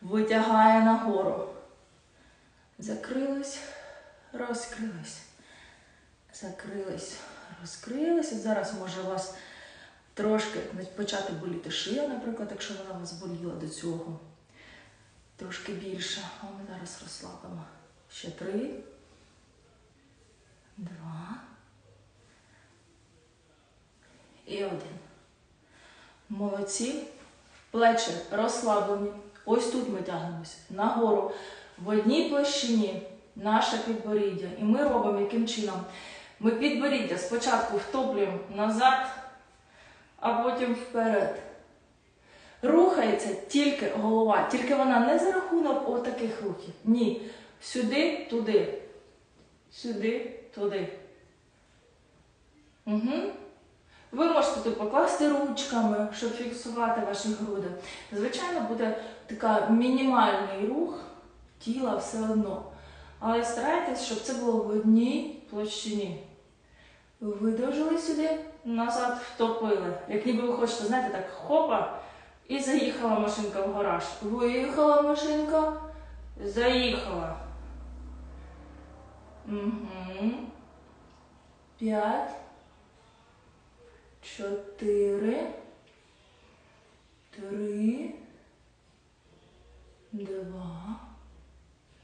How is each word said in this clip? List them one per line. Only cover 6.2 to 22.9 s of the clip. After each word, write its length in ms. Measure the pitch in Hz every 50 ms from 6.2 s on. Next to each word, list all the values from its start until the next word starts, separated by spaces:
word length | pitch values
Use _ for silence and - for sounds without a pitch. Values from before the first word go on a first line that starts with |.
| _ _ -
Закрились, 840 | - - 185 180 - - 214 208 202 190 190 170 160 - - - - - - - - - - 170 175
розкрились. 680 | 175 160 - - - 214 247 277 311 339 339 330 302 -
От 80 | 233 208
зараз 340 | 202 220 214 202 - - 196
може 280 | 190 185 180 175 185
у 40 | 185
вас 300 | 185 190 190 - - - - - - - - - - - - - - - _ _ _ -
трошки 460 | - 208 214 214 214 - - - - - - - 180 185 - -
почати 380 | - 208 202 208 196 196 196 170
боліти 380 | 160 175 175 175 170 - 165
шия, 360 | - - - 185 226 285 294
наприклад, 400 | 277 254 226 - 233 220 - 208 202
якщо 220 | 202 - - - 202
вона 240 | 190 190 190 190
у 20 | 175
вас 140 | 175 170 170
боліла 400 | - 190 175 175 160 175 170 147
до 160 | - 156 156
цього. 500 | - - 165 170 165 165 165 165 160 - - - - _ _ _ - - - - - - - - - - _ _ _ _ _ _ _
Трошки 380 | - 190 180 - - - - 202
більше. 480 | 175 196 190 185 175 175 - - - 185 175 - -
А 40 | 208
ми 200 | 196 196 196 196
зараз 320 | - 190 175 165 170 - - -
розслабимо. 600 | - - - 180 175 180 170 - 180 175 165 156 - - - - - _ _ _ -
Ще 200 | - - - 175
три. 520 | 160 - 175 190 202 214 262 302 - - - - - - - - - - - _ _ _ _ _ _ _ _ _ _ _ _ _ _ _ _ _ _ _ _ _ _ _ _ _ _ _ _ _ -
Два. 640 | 208 196 175 175 160 160 165 160 160 170 180 233 262 - - - - _ _ _ _ _ - - - _ _ _ _ _ _ _ _ _ _ _ _ _ _ _ _ _ _